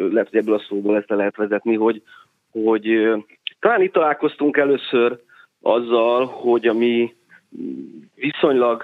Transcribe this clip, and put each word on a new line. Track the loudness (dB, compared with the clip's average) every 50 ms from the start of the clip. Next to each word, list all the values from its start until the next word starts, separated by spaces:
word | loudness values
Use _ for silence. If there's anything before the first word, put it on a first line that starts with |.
| -2 0 0
lehet, | 0 0 0
hogy | 0 -2
ebből | 0 2 0
a | -2 -2 -4
szóból | -8 -4 -2 0 0
ezt | 0 0 -2
le | -2
lehet | -2 -2 -2 -2
vezetni, | -4 -4 -2 -2 -2 0 0 0
hogy, | 2 2 0 0 -2 _ _ -20 -20 -20 _ _ _ _ _ -8
hogy, | -2 0 0 0 0 0 0
ö, | 0 2 2 2 0 -2 -4 _ -20 _ -16 -16 _ -2
talán | 0 0 2 2 0
itt | 0 2
találkoztunk | 0 0 0 0 0 -2 -4 -2 0 -2 0 2
először | 2 2 2 2 0 -2 -2 0 2 2 0 0 -4 _ _ _ -20 -20 _ _ _ -2
azzal, | 0 0 0 0 0 0 2 2 2 2 0 0
hogy | -2 -4 -4 0 2 2 2 2
a | 2 0
mi | 2 2 0 2 0 -2 -2 -6 _ _ _ -20 -20 _ _ -16 -14 -12 -12 -12 -12 -14 -16 -18 -20 -20 -20 _
viszonylag, | -8 -8 -8 -4 0 0 2 4 4 2 2 0 -2